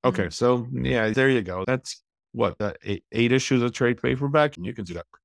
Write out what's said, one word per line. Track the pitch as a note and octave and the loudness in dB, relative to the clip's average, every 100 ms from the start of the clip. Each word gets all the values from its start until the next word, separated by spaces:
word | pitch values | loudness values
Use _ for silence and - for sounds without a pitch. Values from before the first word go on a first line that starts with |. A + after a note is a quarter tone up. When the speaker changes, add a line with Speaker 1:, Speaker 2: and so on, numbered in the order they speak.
Speaker 1:
Okay, | B2+ F3+ F2+ | 0 0 -4
Speaker 2:
Mm. | |
Speaker 1:
so, | - B2 B2 A#2+ | 0 2 2 -2
yeah, | C3 B2+ B2+ A2 | -4 0 0 2
there | G#2+ C3+ | 4 4
you | B2+ | 2
go. | F#2 F2+ F#2+ | 0 -6 -2
That's, | C3 - - _ _ _ | -2 -4 -16 _ _ _
what, | A2+ A2 - | -2 -2 0
uh, | G#2 - | -6 -6
eight, | - G2+ _ | -6 -8 _
eight | A2+ A#2 | 0 2
issues | C3 - C3 | 2 2 2
of | A#2+ | 2
trade | - A#2+ A#2+ | 0 -2 0
paperback, | B2 B2+ C#3 D3+ D3+ - | -2 -2 0 2 2 -2
and | F2+ | -10
you | |
can | A#2+ F#2 | -10 -10
do | E2+ | -12
that. | - _ | -14 _